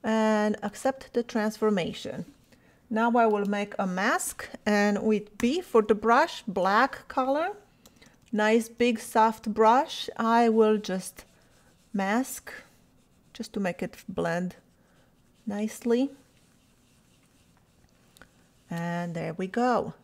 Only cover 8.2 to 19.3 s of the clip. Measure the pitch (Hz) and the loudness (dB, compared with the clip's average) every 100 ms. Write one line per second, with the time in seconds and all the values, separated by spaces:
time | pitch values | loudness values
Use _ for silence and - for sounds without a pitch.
8.2 | _ 208 214 226 226 - 240 226 - 233 | _ 0 4 2 0 0 0 0 -2 2
9.2 | 220 220 226 214 220 247 320 - - - | 2 2 -6 2 6 6 2 -6 -10 -4
10.2 | 220 233 240 220 214 214 208 208 - - | 2 4 4 6 4 4 0 -6 -6 -16
11.2 | - _ _ _ _ _ _ 202 196 220 | -20 _ _ _ _ _ _ -4 0 0
12.2 | 262 - - - - _ _ _ _ _ | -2 -8 -16 -20 -20 _ _ _ _ _
13.2 | _ - 226 - 196 175 190 - - 190 | _ -14 -10 -4 -4 -4 -10 -10 -12 -4
14.2 | 170 170 185 - _ _ _ _ _ _ | -4 -2 -6 -10 _ _ _ _ _ _
15.2 | _ _ - 202 214 - 240 233 277 - | _ _ -8 -6 -6 -4 0 0 0 -6
16.2 | _ _ _ _ _ _ _ _ _ _ | _ _ _ _ _ _ _ _ _ _
17.2 | _ _ _ _ _ _ _ _ _ _ | _ _ _ _ _ _ _ _ _ _
18.2 | - _ _ _ _ 170 170 175 175 165 | -20 _ _ _ _ -8 -4 -4 -6 -6
19.2 | 165 | -8